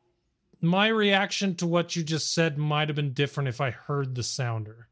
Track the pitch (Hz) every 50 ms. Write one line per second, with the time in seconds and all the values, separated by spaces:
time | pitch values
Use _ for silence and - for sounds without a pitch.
0 | _ _ _ _ _ _ _ _ _ _ _ - 165 170 180 196 208 220 226 214
1 | 208 202 196 196 202 - - - 202 190 175 - 180 170 170 170 170 170 - 170
2 | 160 147 160 143 - - - 170 165 165 143 147 151 151 147 151 156 156 147 147
3 | 147 139 123 - 143 135 - 147 139 131 113 - 143 123 110 - - - 143 143
4 | 139 131 127 123 113 - - - 127 117 113 110 107 107 110 117 117 _